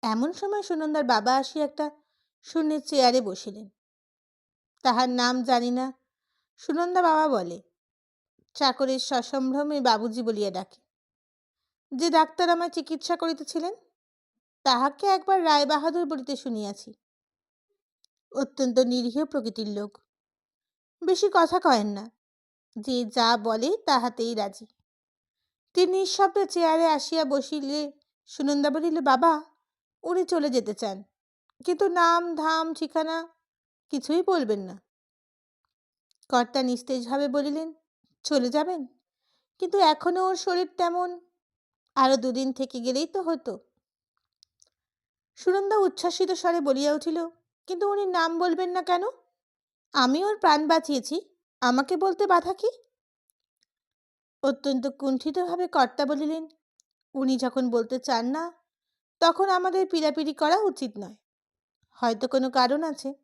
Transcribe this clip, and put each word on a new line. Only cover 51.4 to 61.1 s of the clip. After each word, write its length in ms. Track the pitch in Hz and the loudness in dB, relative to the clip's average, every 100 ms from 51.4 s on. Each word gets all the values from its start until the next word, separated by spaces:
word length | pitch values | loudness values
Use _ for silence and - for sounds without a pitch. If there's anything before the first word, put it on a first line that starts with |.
| _ _ | _ _
আমাকে 360 | 247 247 262 349 | 0 2 0 0
বলতে 300 | 381 349 403 | 0 0 2
বাধা 260 | 349 339 | 2 2
কি?" 160 | 370 440 480 _ _ _ _ _ _ _ _ _ _ _ _ _ _ _ _ | -2 -4 -4 _ _ _ _ _ _ _ _ _ _ _ _ _ _ _ _
অত্যন্ত 440 | 269 269 277 262 269 | -2 -2 -2 -2 -4
কুণ্ঠিতভাবে 800 | 277 277 262 311 302 359 349 359 | -4 -2 -2 -2 -4 -4 -2 -2
কর্তা 380 | 320 247 - 285 | 2 2 0 -2
বলিলেন, 420 | 294 294 320 320 _ _ _ _ _ _ | -2 -2 -6 -8 _ _ _ _ _ _
"উনি 240 | 277 262 262 | -4 -2 0
যখন 320 | 254 269 254 | 0 -2 0
বলতে 300 | 233 226 254 | 0 -2 -6
চান 260 | 254 233 240 | -2 -2 -2
না, 280 | 294 339 339 _ _ _ _ _ _ | -4 -6 -12 _ _ _ _ _ _
তখন 300 | 330 330 392 | 2 4 2
আমাদের 380 | 370 370 370 381 | 2 2 0 0
পীড়াপিড়ি 460 | 339 302 302 302 | 2 0 0 -4
করা 240 | 294 302 370 | 0 2 4
উচিত 340 | 415 - 254 208 | 2 -2 -8 -10
নয়, 180 | 202 | -16